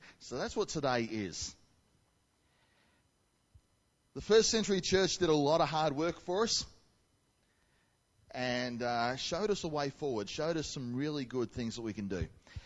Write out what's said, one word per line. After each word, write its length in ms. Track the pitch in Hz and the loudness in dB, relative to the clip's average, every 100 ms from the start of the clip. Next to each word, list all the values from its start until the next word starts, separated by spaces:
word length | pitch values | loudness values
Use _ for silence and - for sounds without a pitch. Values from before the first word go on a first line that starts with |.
| - - | -12 -20
so 160 | - 123 | -10 -6
that's 180 | 220 | -4
what 140 | - 196 | -4 -4
today 340 | 165 135 123 | -2 0 2
is. 500 | 113 110 95 78 - - _ _ _ _ _ _ _ _ _ _ _ _ _ _ _ _ _ _ _ - _ _ _ _ _ | 0 -2 -4 -6 -10 -12 _ _ _ _ _ _ _ _ _ _ _ _ _ _ _ _ _ _ _ -20 _ _ _ _ _
The 60 | - | -6
first 300 | - 220 214 | 4 6 6
century 300 | 220 202 196 | 4 2 0
church 380 | - 185 185 - | 4 4 4 4
did 120 | 175 | 4
a 40 | |
lot 260 | 151 143 165 | 6 6 4
of 80 | 147 | 4
hard 280 | 156 156 139 | 2 2 2
work 240 | 165 160 | -2 -2
for 240 | - 185 | -4 0
us 200 | 226 - - - _ _ _ _ _ _ _ _ _ _ _ _ _ _ - | 0 0 -4 -12 _ _ _ _ _ _ _ _ _ _ _ _ _ _ -12
and, 500 | 127 127 123 123 120 | -6 -2 -2 -4 -4
uh, 340 | 123 117 120 131 | -2 0 0 -2
showed 340 | - 170 208 | -4 -2 0
us 120 | 196 | -2
a 40 | 170 | -2
way 220 | 151 143 | -4 -4
forward, 380 | - 147 117 101 | -4 -2 -2 -4
showed 280 | - 156 165 | -4 -2 -2
us 120 | 143 | -4
some 260 | - 120 | -6 -6
really 300 | 123 151 151 | -2 -2 -4
good 280 | 123 123 117 | -4 -4 -4
things 240 | - 117 110 | -4 -6 -6
that 60 | |
we 100 | 113 | -6
can 160 | 104 98 | -4 -4
do. 180 | 92 80 - - - | -4 -4 -8 -18 -16